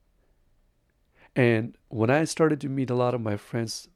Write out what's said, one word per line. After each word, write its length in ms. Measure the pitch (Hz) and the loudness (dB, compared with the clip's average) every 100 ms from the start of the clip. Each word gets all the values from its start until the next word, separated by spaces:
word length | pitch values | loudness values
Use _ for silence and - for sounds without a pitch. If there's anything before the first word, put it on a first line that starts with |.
| _ _ _ _ _ _ _ _ _ _ _ _ _ 143 | _ _ _ _ _ _ _ _ _ _ _ _ _ 2
And 420 | 120 113 117 - _ | 4 4 0 -10 _
when 200 | 110 113 | -2 2
I 140 | 147 | 2
started 360 | 156 - 156 147 | 0 2 2 0
to 80 | 143 | -4
meet 200 | 135 127 | -4 -2
a 60 | 123 | 0
lot 180 | 123 | 0
of 80 | 123 | -2
my 160 | 110 104 | -4 -6
friends 500 | - 117 113 - - | -6 -6 -6 -8 -16